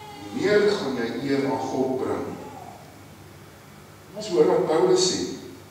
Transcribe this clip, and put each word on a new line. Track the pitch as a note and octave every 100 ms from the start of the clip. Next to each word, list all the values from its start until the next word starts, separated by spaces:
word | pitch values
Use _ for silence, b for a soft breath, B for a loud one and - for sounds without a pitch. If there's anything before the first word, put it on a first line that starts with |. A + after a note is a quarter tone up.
| - -
hoe | - B2
meer | F#3 G#3+ G3+
gaan | - C3+ B2
jy | A2+ - C#3
eer | C#3 C3+
aan | A#2+
God | - - - -
bring. | - - - - - - - - - - - - - - - - - - - - -
Ons | G3 -
hoor | - F3+
wat | F3 D#3
Paulus | D#3+ F#3 - -
sê. | - - - - - -